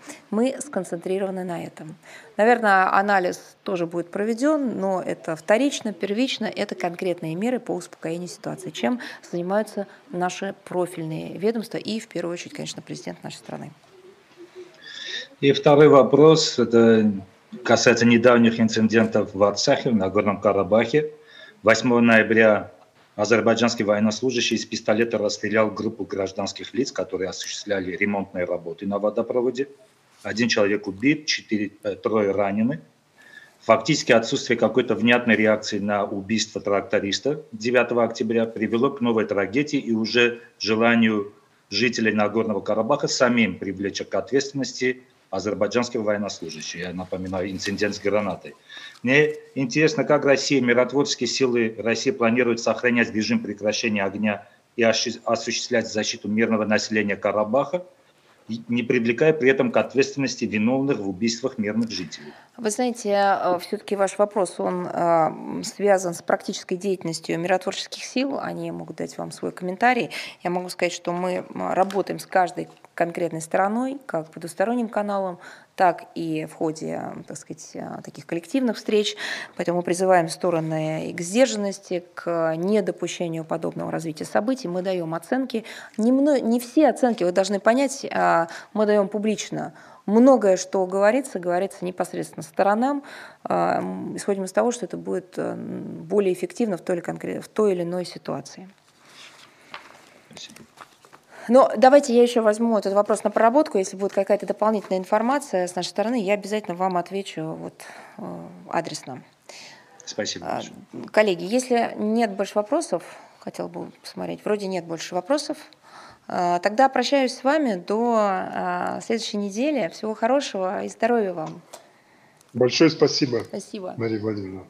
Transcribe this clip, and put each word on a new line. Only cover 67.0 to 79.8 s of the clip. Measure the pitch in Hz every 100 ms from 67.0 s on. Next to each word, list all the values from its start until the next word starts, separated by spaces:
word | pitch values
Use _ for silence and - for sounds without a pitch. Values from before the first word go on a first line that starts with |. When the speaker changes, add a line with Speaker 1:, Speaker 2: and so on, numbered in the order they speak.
| 165 160 - 165
Speaker 1:
миротворческих | 180 185 196 - - -
сил. | - 254 269 254
Они | 180 170 165
могут | 170 165 160
дать | 170 -
вам | 170
свой | - 180
комментарий. | - 180 190 240 240 156 - - -
Я | 180
могу | 180 180
сказать, | - 175
что | 175 -
мы, | 175 180 185 180
м, | 185 185
работаем | 175 196 196 175 165
с | -
каждой | 190 175 170 160 - -
конкретной | - 170 170 165 165
стороной, | 156 190 196 226 262 277 -
как | 165 156
потусторонним | - 170 - 202 247 226
каналом, | 208 208 196 185 175 - - _ -
так | 185 160 -
и | 170 165 156 160
в |
ходе, | - 160 156 160 165 - 147 -
так | 151
сказать, | - 156 - - 170 -
таких | - - -
коллективных | 170 - 269 247 208
встреч. | - 214 208 - - - - -
Поэтому | 175
мы | 175